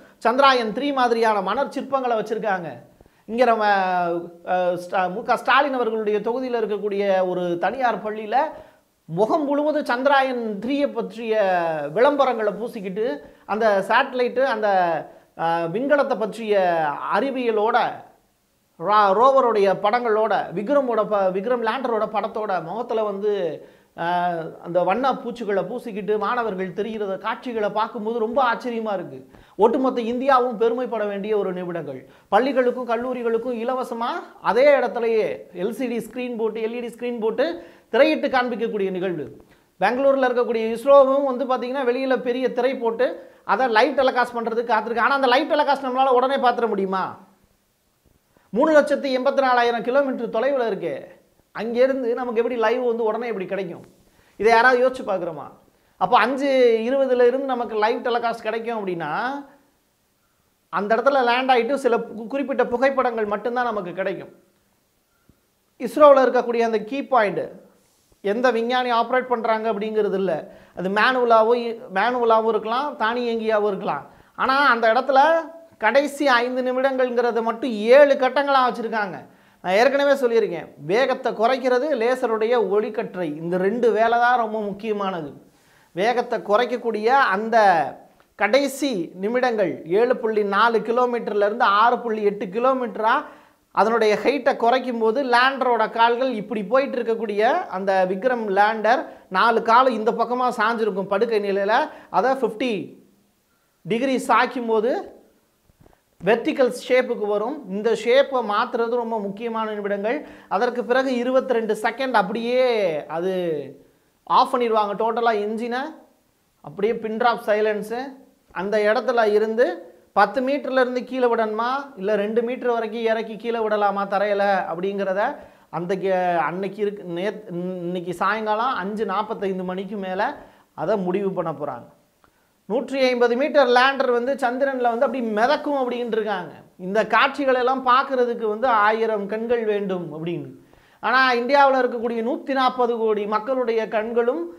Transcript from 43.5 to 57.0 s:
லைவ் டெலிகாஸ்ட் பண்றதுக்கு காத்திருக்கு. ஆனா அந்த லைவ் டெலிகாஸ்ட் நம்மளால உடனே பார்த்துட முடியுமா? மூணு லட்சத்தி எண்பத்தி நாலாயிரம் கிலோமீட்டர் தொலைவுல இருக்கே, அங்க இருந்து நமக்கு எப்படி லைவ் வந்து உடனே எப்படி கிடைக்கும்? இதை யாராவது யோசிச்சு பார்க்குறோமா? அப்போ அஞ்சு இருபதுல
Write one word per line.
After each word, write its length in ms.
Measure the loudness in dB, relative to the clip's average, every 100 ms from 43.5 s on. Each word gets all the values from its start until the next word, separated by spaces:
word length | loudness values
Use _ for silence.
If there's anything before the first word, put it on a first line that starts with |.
| 0 2
லைவ் 320 | 4 4 2
டெலிகாஸ்ட் 360 | 0 2 -2
பண்றதுக்கு 400 | -2 -4 -4 0
காத்திருக்கு. 240 | 0 0 0
ஆனா 160 | 2
அந்த 120 | 2 2
லைவ் 260 | 2 2
டெலிகாஸ்ட் 320 | 2 2 0
நம்மளால 220 | -2 0 2
உடனே 280 | 4 2
பார்த்துட 340 | 2 0 0 0
முடியுமா? 500 | -2 -2 -4 -6 -10 -20 _ _ _ _ _ _ _ _ _ _ _ _
மூணு 320 | 0 4 4
லட்சத்தி 380 | 4 0 -2 0
எண்பத்தி 220 | 0 2
நாலாயிரம் 420 | 2 4 2 0
கிலோமீட்டர் 460 | 0 0 0 -2 -4
தொலைவுல 460 | -2 0 0 -2
இருக்கே, 480 | -4 -6 -8 -12 -20 _ _ _
அங்க 280 | -10 -4 2
இருந்து 340 | 2 2 -2
நமக்கு 220 | -4 -2 -2
எப்படி 240 | -2 0
லைவ் 240 | 0 2
வந்து 180 | 0 0
உடனே 240 | 0 -2 -4
எப்படி 200 | -6 -6
கிடைக்கும்? 400 | -6 -6 -10 -18 _ _ _ _ 0
இதை 160 | 4
யாராவது 360 | 6 6 6 2
யோசிச்சு 180 | 0 -4
பார்க்குறோமா? 460 | -4 -4 -10 -14 -20 _ _ _ -4
அப்போ 220 | 2 4
அஞ்சு 600 | 4 2 2 4 6 4
இருபதுல 460 | 2 2